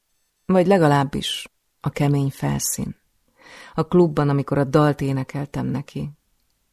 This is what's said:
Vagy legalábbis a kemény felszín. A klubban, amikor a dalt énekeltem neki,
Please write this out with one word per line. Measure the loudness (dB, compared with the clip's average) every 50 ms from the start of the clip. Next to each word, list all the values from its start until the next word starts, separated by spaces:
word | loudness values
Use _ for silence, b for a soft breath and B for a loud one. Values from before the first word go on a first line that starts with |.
| _ _ _ _ _ _ _ _ _ 0 2
Vagy | 2 4
legalábbis | 4 4 4 4 4 4 2 0 0 -4 -6 -6 -6 -8 -10 -12 -16 _ _ _ _ _ _
a | -8 -6
kemény | -2 0 0 0 0 0 0 -2
felszín. | -4 -4 -4 -4 -4 -4 -4 -6 -6 -6 -8 -10 -10 _ _ _ _ _ _ _ B B B B B B B B B
A | B -2
klubban, | 2 4 4 4 4 2 0 0 2
amikor | 2 0 0 0 0 -2
a | 0
dalt | 2 2 4 4 4 2 0
énekeltem | -2 -4 -4 -4 -6 -6 -8 -10 -10 -8 -8 -6 -6
neki, | -4 -6 -6 -8 -10 -10 -10 -10 -10 -12 _ _ _ _ _ _ _ _ _ _ _